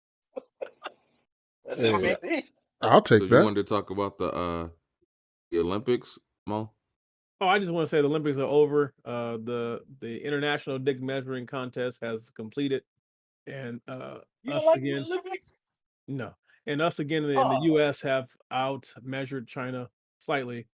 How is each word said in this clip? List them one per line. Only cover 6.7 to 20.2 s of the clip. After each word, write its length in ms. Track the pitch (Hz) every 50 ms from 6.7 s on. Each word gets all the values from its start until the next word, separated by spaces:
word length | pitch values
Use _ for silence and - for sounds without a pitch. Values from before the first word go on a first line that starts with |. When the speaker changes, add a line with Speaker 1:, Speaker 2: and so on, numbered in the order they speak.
| - _ _ _ _ _ _ _ _ _ _ _ _ _
Speaker 4:
Oh, 80 | 196
I 120 | 180 196 208
just 120 | 196 170
wanna 140 | 170 170 156
say 160 | - 170 151
the 60 | 143
Olympics 300 | 143 156 156 147 151 135
are 40 | 139 135
over. 500 | 131 143 147 151 143 147 147 143 135 - _ -
Uh, 280 | 123 120 120 117 117 117 113 110
the, 380 | 120 120 120 117 117 117 - - - 139 -
the 180 | - 117 117 - -
International 540 | 143 147 143 147 147 147 139 - 151 135 135
Dick 200 | 131 143 135 127
Measuring 460 | 131 135 135 135 127 131 131 123 120
Contest 540 | - 143 131 127 123 - 131 123 127 127 -
has 300 | 120 117 113 113 117 -
completed. 500 | _ - 110 110 - 143 143 135 135 139 - _ _ _ _ _ _ _ _ _ _ _ _
And, 360 | - 139 135 131 120 120 120 -
uh, 340 | 151 131 127 131 135 139 - - _ _ _
Speaker 1:
You 120 | - 254 285
don't 40 | 311
Speaker 4:
us 40 | 311
Speaker 1:
like 160 | 320 330 262
the 80 | 262 277 277
Speaker 4:
again. 100 | 277 277
Speaker 1:
Olympics? 580 | 330 359 381 - 370 370 381 - - - _ _ _ _ _ _ _ _ _ _
Speaker 4:
No. 260 | - 139 131 110 - - _ _ _ _ _ _
And 160 | - 143 147
us 160 | 165 170 - -
again 240 | 151 139 160 156 151
in 60 | 143 139
the, 40 | 135
in 100 | - -
the 60 | 170 160
Speaker 1:
Oh. 40 | 160
Speaker 4:
U 140 | 165 156 147
S 200 | 151 143 135 -
have 280 | - 139 135 131 127 - _ _ _ _
out 420 | 123 127 131 135 139 131 - - - 123 120
measured 440 | 131 135 135 135 127 135 131 113
China 420 | - - 139 123 127 127 123 123 - _ _ _ _ _
slightly 480 | _